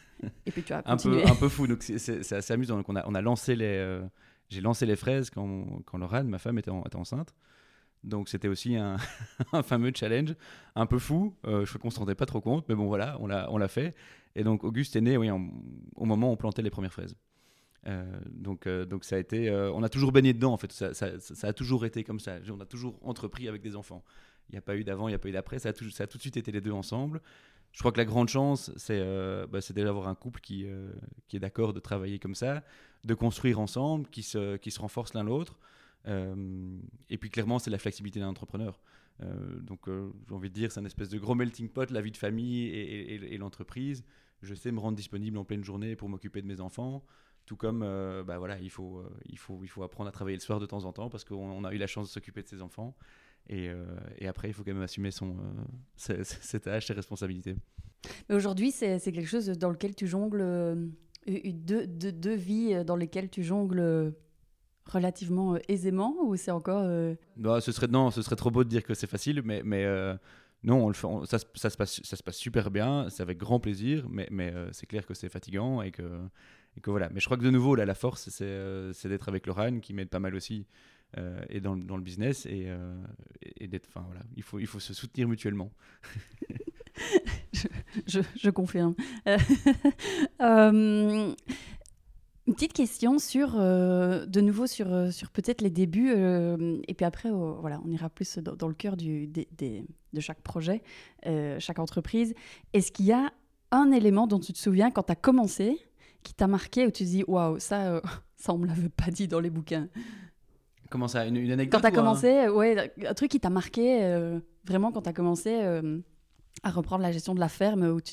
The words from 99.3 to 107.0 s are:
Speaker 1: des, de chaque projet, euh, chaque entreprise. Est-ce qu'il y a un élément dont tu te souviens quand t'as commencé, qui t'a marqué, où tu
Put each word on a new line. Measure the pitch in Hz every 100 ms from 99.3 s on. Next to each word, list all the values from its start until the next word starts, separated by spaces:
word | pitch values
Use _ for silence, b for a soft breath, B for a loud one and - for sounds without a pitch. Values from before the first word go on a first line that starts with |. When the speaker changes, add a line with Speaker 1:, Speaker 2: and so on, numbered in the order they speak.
| 160 - 160
Speaker 1:
des, | 135 107 - - _
de | 151
chaque | 147 156
projet, | - 170 160 220 B B B B -
euh, | 156 147 139
chaque | - 165
entreprise. | 165 175 - 226 233 226 B B -
Est-ce | 202 180
qu'il | - 196
y |
a | 247 277 - _ _ _
un | 254 277
élément | 254 208 196 233
dont | 202
tu | 165
te | -
souviens | 202 190 233
quand | 214
t'as | 185 165
commencé, | 262 254 202 - 208 311 - _ b b
qui | -
t'a | - 196
marqué, | 196 - 247 247
où |
tu | -